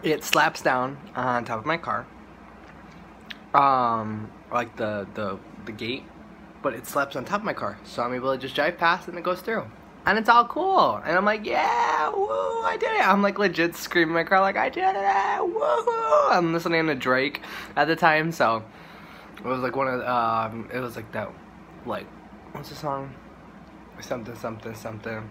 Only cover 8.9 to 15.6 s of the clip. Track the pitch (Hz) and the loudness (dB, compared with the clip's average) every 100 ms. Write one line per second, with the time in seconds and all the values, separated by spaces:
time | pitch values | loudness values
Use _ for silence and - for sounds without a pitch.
8.9 | 180 170 170 170 180 - 220 110 - - | 0 -4 -6 -4 -4 -2 -4 -6 -14 -20
9.9 | - - 208 220 233 233 - 381 381 147 | -2 2 2 6 6 6 0 2 4 4
10.9 | 104 - 175 202 220 208 302 311 466 466 | 2 0 2 2 0 0 0 2 2 2
11.9 | 320 - 415 415 - 466 453 453 453 453 | 2 0 0 0 0 -2 -2 -2 0 0
12.9 | 440 208 196 202 202 196 165 170 - - | 2 4 6 4 2 0 2 0 0 -2
13.9 | 175 160 165 165 190 196 196 220 339 381 | 2 4 2 4 4 4 2 0 2 0
14.9 | 392 392 392 415 415 359 440 | 2 2 2 0 0 -2 0